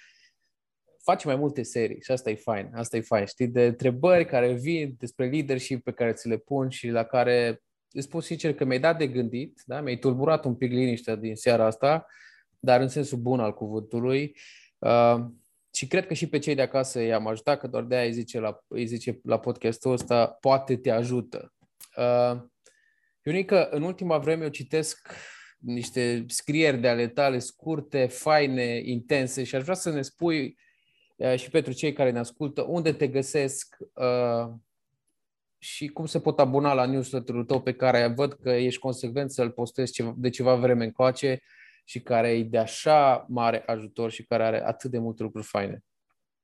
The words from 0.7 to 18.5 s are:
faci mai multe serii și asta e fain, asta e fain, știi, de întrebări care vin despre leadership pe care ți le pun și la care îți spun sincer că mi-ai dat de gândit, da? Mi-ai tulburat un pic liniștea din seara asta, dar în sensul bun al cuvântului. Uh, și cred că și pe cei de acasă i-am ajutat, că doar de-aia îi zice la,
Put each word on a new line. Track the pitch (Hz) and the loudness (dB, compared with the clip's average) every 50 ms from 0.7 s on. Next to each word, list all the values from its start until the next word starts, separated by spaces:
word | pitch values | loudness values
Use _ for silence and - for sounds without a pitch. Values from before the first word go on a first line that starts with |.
| _ _ _ _ _ _ - | _ _ _ _ _ _ 0
faci | - 185 185 - | 0 0 0 2
mai | 151 131 | -2 0
multe | 139 147 143 147 131 113 | 0 0 -2 -2 -4 -6
serii | - - 120 113 107 - - - | -4 -2 -2 -2 -2 -2 -6 -6
și | - | -4
asta | 131 123 - 117 | -4 -2 -2 -4
e | 107 | -6
fain, | 107 - - 110 101 98 101 117 | -4 -4 -4 -4 -4 -4 -8 -8
asta | 117 117 - - | -8 -8 -4 -4
e | 117 | -4
fain, | 110 - 117 107 101 | -2 2 0 0 0
știi, | 101 - - 127 120 | 0 -2 -2 -2 0
de | 120 123 120 | 4 4 4
întrebări | 120 117 120 131 131 123 127 147 180 180 175 160 | 4 4 2 0 0 0 2 4 4 6 6 4
care | - - 123 123 123 123 | 2 2 2 2 2 2
vin | 120 127 156 170 160 151 139 127 117 | 0 -2 -2 -2 -2 -2 -6 -8 -10
despre | - 120 - - 127 127 | -12 -12 -6 -4 -4 -2
leadership | 135 156 147 139 135 127 - - 135 120 - | 0 -2 -2 -2 -2 -4 -2 -4 -6 -6 -6
pe | 127 113 | -8 -4
care | - 120 117 110 | -2 0 0 0
ți | - - 117 | -2 -2 -4
le | 113 | -4
pun | 107 - - 139 135 131 131 | -4 -4 -4 -2 -2 -2 -2
și | 131 - - 120 | -4 -6 -6 -2
la | 117 117 113 | -2 -2 -2
care | - - 127 120 123 123 120 120 117 110 - _ _ _ _ _ _ - | 0 2 2 4 4 4 2 2 0 -2 -6 _ _ _ _ _ _ -10
îți | 139 135 | -10 -10
spun | - - 165 | -6 -6 -8
sincer | 156 - 170 151 - 160 143 | -6 -6 -8 -4 -2 -2 0
că | - 143 | 0 0
mi-ai | 127 127 127 | 0 0 2
dat | 135 165 165 160 | 4 2 2 2
de | 156 131 | 0 -2
gândit, | 120 127 120 113 117 120 143 - _ _ - | 0 -2 -2 -2 -4 -6 -8 -8 _ _ -14
da? | - 127 147 | -10 -10 -8
Mi-ai | 151 135 123 123 | -6 -6 -6 0
tulburat | - 139 123 127 139 160 160 147 - | 2 0 2 2 2 2 2 2 2
un | 135 117 | -2 -2
pic | 117 131 120 | -2 -2 -2
liniștea | 123 123 127 123 117 113 - - 110 | 0 2 2 0 0 -2 -4 -6 -6
din | 107 110 110 110 | -4 -4 -6 -8
seara | 110 - 123 117 113 113 | -2 2 4 4 6 4
asta, | 110 113 - - 139 156 160 - - - - - - _ _ _ _ _ _ | 4 2 2 2 2 2 2 -2 -8 -20 -20 -20 -20 _ _ _ _ _ _
dar | - 131 123 131 | 2 6 6 6
în | 135 131 | 6 2
sensul | - 151 139 127 135 120 | -2 -4 -4 -4 -4 -4
bun | 117 123 131 123 | 0 0 0 2
al | 113 104 104 | 0 0 -2
cuvântului. | - - 104 107 110 107 110 - 117 120 127 131 139 147 147 147 _ - - - - _ _ _ - | -4 -8 -6 -6 -6 -6 -4 -4 -2 0 0 0 0 -2 -4 -10 _ -20 -20 -20 -20 _ _ _ -2
Uh, | - 113 117 120 120 120 120 117 120 120 - - _ _ _ _ _ _ - | 2 4 6 8 8 8 6 4 2 -6 -10 -18 _ _ _ _ _ _ -8
și | - 139 | -8 -6
cred | 127 - 190 185 | 0 0 -2 0
că | - 165 | 0 -4
și | - 175 151 | -4 -4 -2
pe | - 143 | -2 -2
cei | 147 156 147 | 0 0 0
de | 135 127 | 0 0
acasă | - - 135 131 127 - 123 | 0 2 -2 -2 0 -2 -2
i-am | 113 113 113 107 110 | 0 2 2 0 0
ajutat, | 110 110 110 - 147 143 135 | -2 -6 -4 0 0 0 0
că | - | -2
doar | 127 123 117 117 | -6 -6 -6 -4
de-aia | 120 127 123 120 | 0 0 0 0
îi | 117 117 | 0 -2
zice | 120 117 117 - 120 | -4 -6 -6 -6 -4
la, | 110 107 | -4 -4